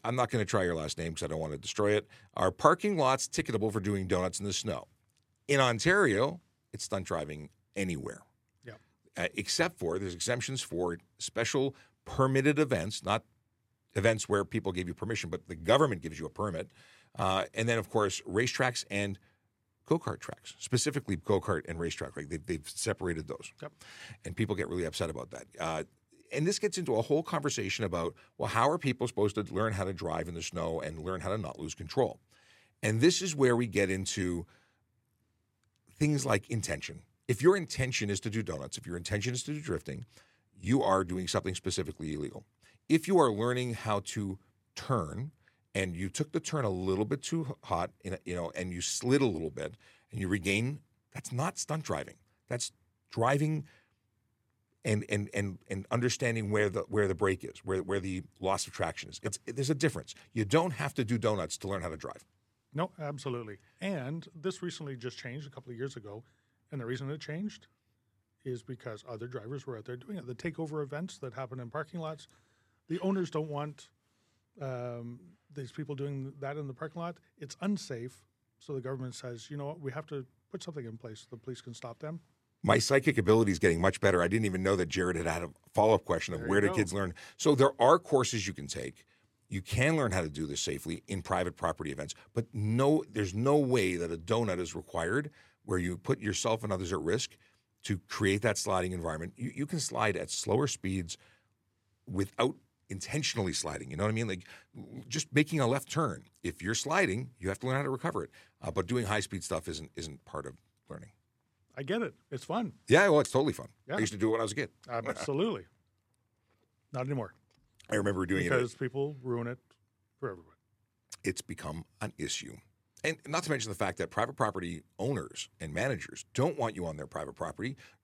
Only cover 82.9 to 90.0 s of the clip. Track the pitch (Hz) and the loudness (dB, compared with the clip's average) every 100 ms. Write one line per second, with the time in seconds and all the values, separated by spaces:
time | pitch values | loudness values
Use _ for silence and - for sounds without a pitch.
82.9 | 139 156 113 92 110 104 90 92 82 92 | 4 4 4 6 8 6 6 4 6 4
83.9 | - 98 90 87 113 107 92 92 98 85 | 4 4 6 4 2 0 0 2 2 2
84.9 | 92 90 85 82 85 87 - _ - 107 | 0 0 2 0 -2 -4 -10 _ 4 6
85.9 | 104 - 82 - 82 78 98 101 95 95 | 6 4 -2 0 -4 2 4 4 4 0
86.9 | 101 95 85 - - 160 139 135 - 120 | 0 -2 -6 -14 0 4 8 6 8 8
87.9 | 165 - 139 123 117 95 82 71 65 64 | 8 6 4 4 0 -4 -6 -8 -6 -8
88.9 | - _ _ _ _ - 95 90 113 139 | -10 _ _ _ _ -8 -8 -2 2 4
89.9 | 160 | 4